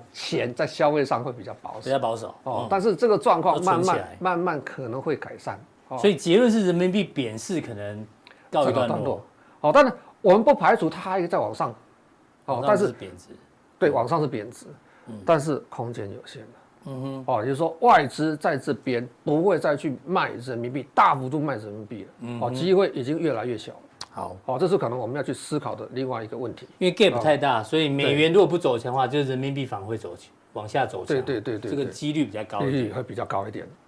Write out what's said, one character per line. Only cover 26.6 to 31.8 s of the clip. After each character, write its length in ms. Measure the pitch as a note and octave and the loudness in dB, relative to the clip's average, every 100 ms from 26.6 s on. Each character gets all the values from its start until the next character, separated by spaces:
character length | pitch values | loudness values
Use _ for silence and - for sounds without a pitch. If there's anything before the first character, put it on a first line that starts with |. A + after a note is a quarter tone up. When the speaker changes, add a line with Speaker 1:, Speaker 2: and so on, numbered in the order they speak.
| - - | -14 -2
Speaker 2:
因 100 | F#3 | 0
为 60 | |
gap 240 | F3 F#3+ A#2 | 4 4 4
太 180 | C3+ C#3+ | 2 4
大， 240 | C#3 A2+ | 2 0
Speaker 1:
哦。 40 | |
Speaker 2:
所 140 | G#2+ D#3 | 0 0
以 100 | D3+ | 2
美 260 | C#3 C#3 | 2 2
元 180 | C#3+ D#3+ | 4 4
如 80 | F3+ | 6
果 60 | E3 | 6
不 100 | F3 | 4
走 220 | D#3+ A#2 | 2 0
强 140 | B2+ | 0
的 40 | C3 | 0
话， 100 | C3 | 0
Speaker 1:
对。 140 | D3 | 0
Speaker 2:
就 40 | |
是 60 | C3+ | 0
人 80 | B2+ | -2
民 140 | C3+ | -2
币 140 | C#3 B2+ | -4 -6
反 140 | G#2 | -6
而 40 | |
会 140 | G2 A2+ | -6 -8
走 180 | F#2+ - | -8 -14
强， 140 | - _ _ | -20 _ _
往 140 | A2+ G#2+ | -12 -4
下 200 | C#3+ B2 | -2 -2
走 180 | F#2+ | -4
强。 20 | F2+ | -2
Speaker 1:
对， 120 | C#3+ | -2
对， 200 | C3 B2 | 0 -4
对， 180 | G#2 G#2+ | -4 -6
对， 120 | A#2 | -4
Speaker 2:
这 60 | |
个 80 | C#3+ | -4